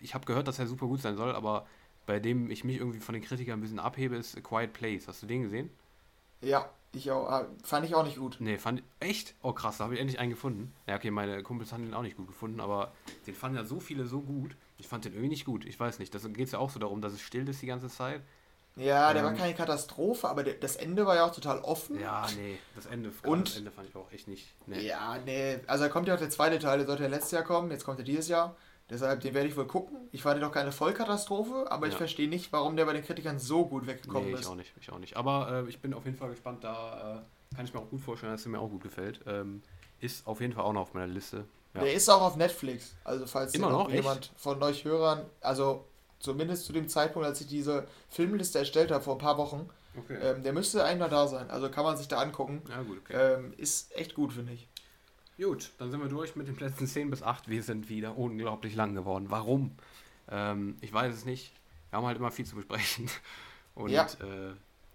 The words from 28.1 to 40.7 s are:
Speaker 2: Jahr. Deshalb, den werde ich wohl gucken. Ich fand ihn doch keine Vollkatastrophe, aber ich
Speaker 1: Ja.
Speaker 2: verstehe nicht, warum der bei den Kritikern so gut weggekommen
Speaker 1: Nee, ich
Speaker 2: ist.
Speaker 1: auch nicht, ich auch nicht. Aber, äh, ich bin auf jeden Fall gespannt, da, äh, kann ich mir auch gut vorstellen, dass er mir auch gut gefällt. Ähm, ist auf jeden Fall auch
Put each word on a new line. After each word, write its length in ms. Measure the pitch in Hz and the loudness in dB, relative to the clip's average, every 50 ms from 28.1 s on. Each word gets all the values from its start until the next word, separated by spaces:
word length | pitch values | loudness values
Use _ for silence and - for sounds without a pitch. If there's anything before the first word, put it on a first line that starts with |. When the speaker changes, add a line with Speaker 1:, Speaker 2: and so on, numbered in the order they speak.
| 143 156 156 170 | 0 0 2 4
Speaker 2:
Jahr. 280 | 170 165 170 175 175 - - - - - _ - | 4 4 4 4 0 -8 -18 -20 -20 -20 _ -8
Deshalb, 320 | 117 120 135 135 135 123 | -2 0 2 2 2 2
den 120 | 131 131 123 | 0 0 2
werde 140 | 139 139 151 | 2 2 2
ich 80 | 139 143 | 2 0
wohl 80 | 127 | 0
gucken. 320 | 123 - 185 185 - 294 254 247 - | 0 0 -2 -2 -2 -8 -12 -12 -10
Ich 100 | - - | -8 0
fand 160 | - 147 147 143 | 2 4 4 4
ihn 40 | |
doch 100 | 147 147 | 2 2
keine 200 | - 147 139 - - | 2 2 0 0 0
Vollkatastrophe, 1000 | - - 190 208 233 226 208 208 202 - - 202 202 220 233 262 262 262 - | 2 4 4 4 4 2 2 0 0 0 0 0 0 0 0 0 -2 0 0
aber 160 | - - 151 151 | 0 0 0 0
ich 60 | - | 0
Speaker 1:
Ja. 40 | - | 0
Speaker 2:
verstehe 300 | 170 156 - - 147 151 | 0 -2 0 2 2 2
nicht, 240 | 170 180 180 - - | 2 0 -2 0 0
warum 220 | 151 143 151 160 | 2 2 2 4
der 100 | 160 160 | 4 4
bei 80 | 156 147 | 4 2
den 100 | 147 147 | 0 -2
Kritikern 360 | - 170 - 147 160 143 135 | -4 -6 -4 -4 -4 -4 -2
so 260 | 123 123 151 170 170 | 0 2 4 4 4
gut 220 | - 135 135 120 131 | 4 2 -2 -4 -4
weggekommen 400 | 127 - - 123 107 131 98 98 | -6 -6 -6 -4 -2 0 0 0
Speaker 1:
Nee, 60 | - | -2
ich 60 | 127 | -2
Speaker 2:
ist. 60 | - 92 | -4 -6
Speaker 1:
auch 80 | 92 | -6
nicht, 180 | 90 87 - - - | -8 -10 -12 -16 -18
ich 120 | - - | -14 -12
auch 80 | 92 90 | -12 -12
nicht. 160 | 92 - - 117 | -10 -8 -4 -2
Aber, 460 | 120 135 139 139 127 110 127 127 127 | 2 2 2 2 2 0 -2 -2 -4
äh, 40 | 120 | -4
ich 100 | 123 - | -6 -6
bin 120 | - 135 135 | -6 -6 -4
auf 120 | 117 - | -4 -4
jeden 120 | 131 127 127 | -6 -6 -6
Fall 120 | 135 123 | -6 -8
gespannt, 340 | 120 - - 123 120 113 113 | -8 -8 -8 -10 -8 -8 -6
da, 580 | 110 113 113 113 113 110 107 107 107 110 113 113 - - _ _ - | -6 -6 -6 -6 -8 -8 -8 -8 -8 -8 -10 -12 -16 -20 _ _ -12
äh, 40 | 131 | -10
kann 100 | 127 123 | -8 -8
ich 80 | 123 - | -8 -8
mir 60 | 117 | -8
auch 100 | 110 - | -8 -8
gut 120 | 135 135 | -8 -8
vorstellen, 320 | - 127 117 117 117 110 110 | -6 -6 -8 -6 -4 -6 -6
dass 120 | 110 - | -4 -4
er 60 | 120 | -6
mir 80 | 110 104 | -4 -4
auch 100 | 107 107 | -4 -4
gut 140 | 104 90 87 | -6 -8 -10
gefällt. 380 | 95 - - 95 104 - - - | -10 -8 -6 -6 -6 -6 -8 -8
Ähm, 380 | 107 101 101 101 101 101 104 - - - - - - - - | -6 -4 -4 -4 -6 -8 -10 -12 -16 -20 -20 -20 -20 -12 -8
ist 260 | 120 120 - - - 110 | -8 -8 -8 -6 -6 -6
auf 120 | 110 107 | -4 -2
jeden 120 | 120 123 113 | -2 -2 -2
Fall 120 | 110 92 | 0 0
auch 80 | 104 | 2